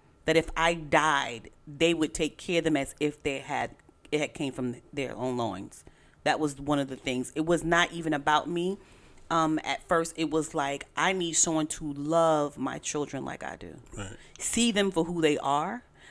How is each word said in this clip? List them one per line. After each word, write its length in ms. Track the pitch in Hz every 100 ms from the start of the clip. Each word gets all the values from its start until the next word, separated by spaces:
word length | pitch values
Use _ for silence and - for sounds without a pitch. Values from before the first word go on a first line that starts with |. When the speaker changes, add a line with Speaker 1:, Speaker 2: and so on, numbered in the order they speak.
| _ _ -
Speaker 1:
That 100 | 160
if 140 | 156 -
I 160 | 165
died, 800 | 170 147 156 156 139 120 117 - - -
they 260 | 143 165
would 200 | 165 156
take 240 | - 156 -
care 200 | - 170
of 60 |
them 120 | 160 147
as 200 | 135 -
if 220 | 147 -
they 180 | 147 135
had, 360 | 139 127 120 - _ _ -
it 80 | 151
had 140 | 143
came 180 | - 139
from 240 | 127 127 123 -
their 240 | 143 127 104
own 220 | 127 123
loins. 460 | 113 92 - - - - - _
That 160 | 147 -
was 200 | 151 139
one 200 | 143 143
of 80 | 135
the 80 | 131
things. 360 | 135 127 123 156
It 100 | 160
was 180 | 170
not 280 | 160 170 175
even 220 | 170 160
about 360 | 147 151 151 -
me. 300 | 175 180 202 - - - - -
Um, 280 | 165 160 156
at 240 | - 139 -
first, 260 | 170 165 -
it 120 | 160
was 240 | 156 151
like, 320 | 160 139 139 - -
I 160 | 175
need 200 | 190 170
someone 340 | 156 175 156 156
to 260 | - 156
love 640 | 143 147 165 165 151 147 -
my 200 | 131 147
children 480 | - 151 139 135 135
like 180 | -
I 120 | - 90
do. 200 | 87 - - -
Speaker 2:
Right. 180 | 95 - - -
Speaker 1:
See 320 | - 226 233
them 200 | 208 196
for 120 | 165
who 180 | 165 175
they 160 | 156 147
are, 440 | 139 143 175 240 - - -